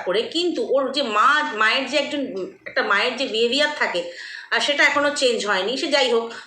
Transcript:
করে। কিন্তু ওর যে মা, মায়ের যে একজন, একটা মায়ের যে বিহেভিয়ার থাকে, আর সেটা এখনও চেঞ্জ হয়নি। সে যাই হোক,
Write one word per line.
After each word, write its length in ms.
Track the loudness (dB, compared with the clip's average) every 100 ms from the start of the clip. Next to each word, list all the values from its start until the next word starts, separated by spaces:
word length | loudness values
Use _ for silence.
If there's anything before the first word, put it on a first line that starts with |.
করে। 180 | 0 -2
কিন্তু 380 | -2 -2 -2 0 0
ওর 180 | 0 0
যে 100 | -2
মা, 260 | 0 2 4 4 0
মায়ের 300 | 0 2 2 0
যে 60 | -2
একজন, 260 | -2 -4 -4 -6 -8 -10 -6
একটা 160 | -2
মায়ের 340 | 0 2 0 -2
যে 100 | -2
বিহেভিয়ার 440 | 0 2 2 0 0
থাকে, 340 | -2 -2 -6 -10 -14 -14 -4
আর 100 | -2
সেটা 220 | 0 4
এখনও 260 | 4 4 0 2
চেঞ্জ 300 | 2 2 0
হয়নি। 300 | 0 0 -2
সে 100 | 0
যাই 260 | 2 2
হোক, 120 | 2 0 -8